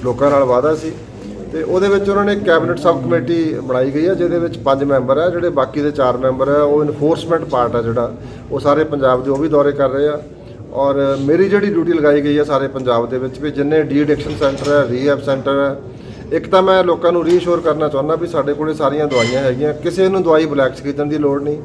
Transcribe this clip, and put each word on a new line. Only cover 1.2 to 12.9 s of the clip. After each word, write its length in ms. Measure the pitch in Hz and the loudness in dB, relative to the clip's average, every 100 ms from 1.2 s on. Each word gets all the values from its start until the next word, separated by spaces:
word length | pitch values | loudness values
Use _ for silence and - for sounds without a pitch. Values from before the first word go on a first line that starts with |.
| - - - | -14 -14 -10
ਤੇ 100 | 160 | -8
ਉਹਦੇ 240 | - 180 196 | -2 0 2
ਵਿੱਚ 220 | 196 196 | 2 2
ਉਹਨਾਂ 160 | 202 202 | 0 2
ਨੇ 100 | 202 | 0
ਕੈਬਨਿਟ 440 | - 165 170 175 | 2 2 2 0
ਸਬ 240 | 180 165 | 0 0
ਕਮੇਟੀ 500 | 135 170 127 165 160 | 0 -2 0 -2 -2
ਬਣਾਈ 380 | 120 131 127 131 | -4 -4 0 0
ਗਈ 160 | 139 170 | 0 0
ਹੈ, 60 | |
ਜਿਹਦੇ 260 | 185 175 170 | 0 0 0
ਵਿੱਚ 180 | 170 123 | -2 -4
ਪੰਜ 260 | 131 135 | 0 0
ਮੈਂਬਰ 360 | 139 135 123 135 | 2 0 2 2
ਹੈ। 100 | 175 | 2
ਜਿਹੜੇ 200 | 175 175 | 0 -2
ਬਾਕੀ 320 | 139 127 147 | 0 -2 -2
ਦੇ 100 | 147 | -4
ਚਾਰ 260 | 143 131 123 | 0 0 2
ਮੈਂਬਰ 320 | 131 127 135 | 0 0 0
ਹੈ, 120 | 147 | 2
ਉਹ 220 | 147 147 | 2 2
ਐਨਫੋਰਸਮੈਂਟ 640 | 151 - 147 160 - 165 151 | 0 0 0 0 0 -2 -2
ਪਾਰਟ 300 | 135 120 117 | -2 0 0
ਹੈ 60 | |
ਜਿਹੜਾ, 320 | 117 117 120 123 - - - | -2 -2 -4 -6 -14 -16 -8
ਉਹ 80 | 139 | -2
ਸਾਰੇ 240 | 143 147 | 2 2
ਪੰਜਾਬ 400 | 156 147 131 127 | 0 0 2 2
ਦੇ 60 | 131 | 0
ਉਹ 80 | 139 | -2
ਵੀ 100 | 156 | 2
ਦੌਰੇ 240 | 147 143 | 2 2
ਕਰ 180 | 143 135 | 2 0
ਰਹੇ 180 | 135 147 | 2 0
ਆ। 140 | 147 - - - - - | -2 -8 -18 -18 -18 -10
ਔਰ 440 | - 139 139 139 139 | -2 0 0 0 0
ਮੇਰੀ 300 | 139 165 196 | 2 2 4
ਜਿਹੜੀ 180 | 202 202 | 2 2
ਡਿਊਟੀ 260 | 170 165 | 0 0
ਲਗਾਈ 280 | 170 147 147 | 2 4 4
ਗਈ 160 | 147 147 | 2 0
ਹੈ 60 | |
ਸਾਰੇ 240 | 143 139 135 | 2 0 -2
ਪੰਜਾਬ 420 | 135 127 | -4 0